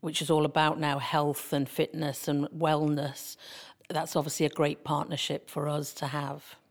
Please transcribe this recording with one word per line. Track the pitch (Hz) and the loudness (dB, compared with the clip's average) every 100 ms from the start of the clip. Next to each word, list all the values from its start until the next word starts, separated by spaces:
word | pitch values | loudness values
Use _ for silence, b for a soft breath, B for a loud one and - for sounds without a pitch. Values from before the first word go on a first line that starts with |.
which | 175 156 | -4 -4
is | 156 | 2
all | 156 | 4
about | 151 - 156 160 | 4 6 4 4
now | 151 143 | 0 0
health | 131 160 147 143 - | 2 2 2 0 -2
and | 147 139 | 0 0
fitness | - 160 160 151 131 - | 0 0 0 -4 -4 0
and | 143 147 | 0 0
wellness, | 165 160 151 151 147 143 131 - - B B B B _ | 0 2 4 2 0 -2 -6 -14 -14 B B B B _
that's | 160 160 170 | -4 -2 -2
obviously | 151 - 151 | -2 0 0
a | |
great | - 147 143 | 2 0 0
partnership | - 147 - 143 - - - | -2 0 0 -4 -2 -4 -6
for | - 147 | -4 -2
us | 147 143 | -2 -4
to | - 143 | -6 -4
have. | 147 143 143 - - _ | -4 -6 -8 -14 -20 _